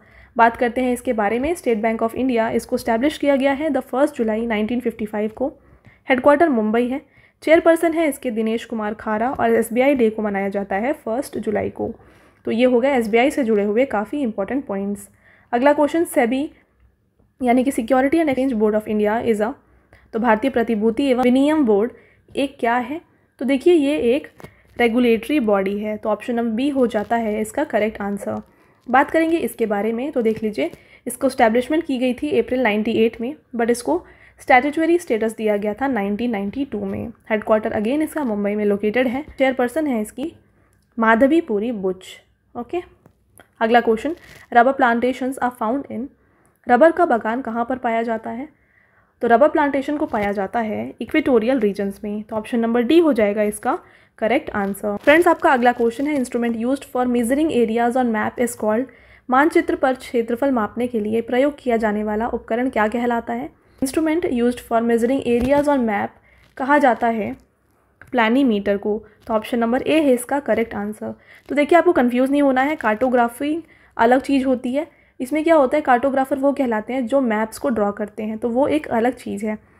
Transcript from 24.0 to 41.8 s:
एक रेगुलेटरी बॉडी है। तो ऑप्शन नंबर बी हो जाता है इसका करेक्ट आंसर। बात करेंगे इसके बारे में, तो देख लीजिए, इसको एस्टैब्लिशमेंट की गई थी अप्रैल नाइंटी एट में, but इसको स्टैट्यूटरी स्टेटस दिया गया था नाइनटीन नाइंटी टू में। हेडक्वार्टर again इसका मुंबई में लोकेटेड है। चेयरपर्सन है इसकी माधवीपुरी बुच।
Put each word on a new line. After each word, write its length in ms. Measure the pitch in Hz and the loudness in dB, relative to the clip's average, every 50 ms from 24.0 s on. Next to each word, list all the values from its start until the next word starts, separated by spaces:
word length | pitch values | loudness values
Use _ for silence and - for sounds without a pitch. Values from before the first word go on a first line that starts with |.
| 247 233 240 | 2 2 2
एक 120 | 311 - - _ - - - _ _ _ _ _ | 0 -2 -6 _ -20 -20 -20 _ _ _ _ _
रेगुलेटरी 600 | - 240 240 220 254 247 240 226 214 220 - 294 302 | 0 0 2 4 4 4 4 2 2 0 0 0 0
बॉडी 380 | 233 208 202 196 196 196 202 208 | 2 2 2 2 0 -2 -4 -4
है। 160 | 208 214 214 | -6 -6 -6
तो 120 | 214 - 220 | -6 -4 -4
ऑप्शन 260 | 208 208 - - 240 | -4 -4 -4 -4 -4
नंबर 160 | 233 233 233 | -2 -2 -2
बी 180 | 220 220 269 294 | -2 -2 -2 -2
हो 180 | 277 269 247 | 0 0 0
जाता 280 | 214 - 214 208 - 233 | 0 0 -4 -2 -2 -2
है 240 | 233 233 214 208 214 | -2 -2 -2 -2 -4
इसका 220 | 214 214 - 285 302 | -4 -4 -4 -4 -4
करेक्ट 360 | 302 - 214 208 220 220 - | -2 -2 -2 -2 -2 -4 -6
आंसर। 400 | 202 202 202 196 - 214 214 214 - _ _ _ _ _ _ _ _ | -6 -6 -6 -6 -6 -8 -8 -8 -10 _ _ _ _ _ _ _ _
बात 240 | - 240 262 285 - | 0 2 2 2 2
करेंगे 260 | - 320 330 320 330 | 0 0 2 2 0
इसके 280 | 330 294 226 - - 226 | 0 -2 -4 -4 -4 -4
बारे 260 | 208 208 202 208 220 226 | -2 -2 -2 -2 -2 -4
में, 180 | 226 254 311 | -4 -6 -4
तो 100 | 294 262 | -4 -2
देख 220 | 220 220 214 - 220 | -2 -2 -2 -2 -4
लीजिए, 280 | 214 202 - 285 339 - - - _ - - _ | -6 -4 -4 -6 -6 -6 -12 -20 _ -20 -14 _
इसको 200 | 262 - - - | -12 -6 -4 -2
एस्टैब्लिशमेंट 560 | 262 262 - 247 220 220 247 247 - 311 330 330 | -2 2 2 2 4 4 2 0 0 -2 -2 -2
की 120 | - 269 | -2 -2
गई 160 | 240 254 254 240 | -2 0 -2 -2
थी 240 | 247 294 302 262 233 | -2 -4 -2 0 0
अप्रैल 240 | 226 - 254 254 254 | 0 0 -2 0 0
नाइंटी 280 | 214 202 214 214 240 220 - 226 | 0 0 0 0 0 2 2 2
एट 160 | 233 - - | 2 0 -4
में, 140 | 226 247 302 - _ _ - | -8 -8 -10 -12 _ _ -6
but 140 | 226 233 220 | -2 0 0
इसको 340 | 240 240 - - 302 349 - - - _ - - _ _ | 0 -2 -2 -2 -2 -2 -4 -8 -18 _ -20 -20 _ _
स्टैट्यूटरी 560 | - - 269 247 247 294 277 320 320 320 339 349 | 2 4 4 4 4 2 0 0 2 2 2 0
स्टेटस 360 | - - 240 214 220 226 220 | 0 -2 -2 -2 -2 -4 -4
दिया 180 | - 220 214 208 | -2 -2 0 0
गया 160 | 208 202 208 208 | 0 -2 -4 -4
था 140 | - - | -4 -4
नाइनटीन 440 | 277 262 208 196 202 208 202 233 247 | -2 -2 -2 -2 -2 -2 -2 -2 -4
नाइंटी 340 | 226 196 202 202 - 269 277 | -2 -4 -4 -6 -6 -6 -6
टू 200 | 269 - 208 202 | -6 -6 -6 -6
में। 220 | 196 202 208 208 233 - _ _ - | -6 -6 -8 -10 -10 -12 _ _ -4
हेडक्वार्टर 500 | 226 214 - - 220 214 220 226 - 220 | -4 -2 0 0 0 0 0 -2 -4 -2
again 220 | 208 220 269 302 | -2 0 0 0
इसका 220 | 311 302 - 311 294 | -2 -2 -4 -4 -4
मुंबई 300 | 240 208 202 202 202 208 | -4 -2 -2 -2 -2 -2
में 100 | 214 208 | 0 0
लोकेटेड 420 | 202 202 202 214 214 214 254 254 | 0 0 0 0 0 0 0 0
है। 160 | 247 220 262 311 - - | 0 -2 -4 -8 -10 -2
चेयरपर्सन 500 | - 262 269 254 262 247 240 - 320 311 | 0 0 0 2 0 -2 -2 -2 -2 -2
है 140 | 294 254 220 | -2 -2 -2
इसकी 300 | 214 208 - - 269 339 - - _ _ _ _ _ _ _ _ _ _ _ | -4 -6 -8 -10 -10 -10 -10 -14 _ _ _ _ _ _ _ _ _ _ _
माधवीपुरी 720 | - 220 220 226 220 277 262 320 330 330 - 214 202 214 247 | 0 2 4 4 4 4 4 4 2 0 0 -2 -4 -2 -4
बुच। 340 | 240 202 | -4 -4